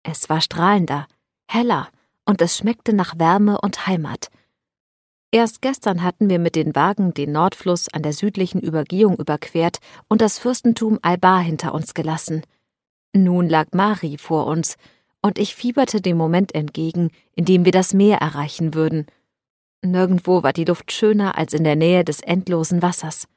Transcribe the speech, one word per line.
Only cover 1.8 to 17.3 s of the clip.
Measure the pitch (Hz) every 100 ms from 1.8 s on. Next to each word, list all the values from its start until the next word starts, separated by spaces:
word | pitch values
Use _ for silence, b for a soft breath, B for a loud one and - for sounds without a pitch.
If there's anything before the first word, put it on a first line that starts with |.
| - _ _ _ -
und | 202
es | 170 -
schmeckte | 208 240 -
nach | 208 180 165
Wärme | 165 196 208 202
und | 202 - -
Heimat. | 180 151 - - _ _ _ _ _ _ _ _ _ _
Erst | 226 226 -
gestern | 262 269 214 175
hatten | 180 - 208
wir | 175
mit | 170 160
den | 156
Wagen | 143 170 208 185
den | 151 143
Nordfluss | 151 185 - 185 175 -
an | -
der | 151
südlichen | 147 208 202 185 180
Übergehung | - 160 151 180 208 180
überquert | 147 147 - 165 170 - B B _
und | 214
das | 220 -
Fürstentum | 240 254 233 226 220 214
Alba | 175 180 185 185
hinter | 165 160 175 151
uns | 156
gelassen. | - 156 160 - 156 - _ _ _ _ _ _
Nun | 196 180 180 175
lag | 160 156
Mari | 180 208 202 160 147
vor | - 160 127
uns, | 160 160 - b b b b
und | 208 -
ich | 208
fieberte | - 240 269 254 214
dem | 185 170
Moment | 160 175 196 156
entgegen, | 151 - 160 175 170 _ _